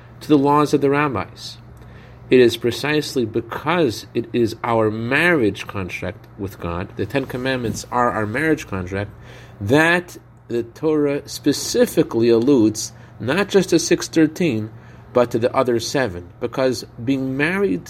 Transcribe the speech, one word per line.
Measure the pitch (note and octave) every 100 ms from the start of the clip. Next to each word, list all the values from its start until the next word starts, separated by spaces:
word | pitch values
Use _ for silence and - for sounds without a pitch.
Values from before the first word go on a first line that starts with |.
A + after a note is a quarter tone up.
| - -
to | -
the | D3+
laws | C#3+ D3 D3
of | C#3+
the | C#3
rabbis? | C#3+ D3 G#2 F2 - - - - - - - - - -
It | C3
is | A#2 -
precisely | A#2+ - C#3+ D3+ D3 C3+ G#2+
because | A2 - - D3 F3 C#3 - -
it | A#2+ A2+
is | B2 A2 -
our | A#2+ A#2 G#2+
marriage | A2 A#2 C#3+ F3 D#3+ G#2 G2 -
contract | G2+ F2 - F#2 - - -
with | F#2+ -
God, | F2 F2 F#2 -
the | F#2+
Ten | C#3 C3
Commandments | B2+ C3 B2+ A2+ G#2 -
are | B2 A#2+
our | G2 G#2
marriage | B2 D#3+ D3+ -
contract, | F#2+ F2+ F#2+ G2+ - - - - -
that | G2+ C#3+ E3 F3 F3 - - - -
the | A#2
Torah | A#2 - D#3+ D#3 C#3+ C#3+ -
specifically | - D3+ C3 - A#3 A#3+ - - A2+ A#2
alludes | A2+ C3 C3+ A2 G#2+ - - - -
not | A2 E3+ G3
just | G3 F3+
to | E3
six | - F3 -
thirteen, | E3 D#3 D#3 E3+ A2 A2 - - - -
but | B2 A#2+
to | A#2+
the | B2 C3+
other | B2 A#2
seven. | - D3 A#2+ F2 F2 -
Because | A#2+ C3+ C3 A2+ - -
being | A#2 C3+ C3 C3
married | D#3 F#3+ G3 F3+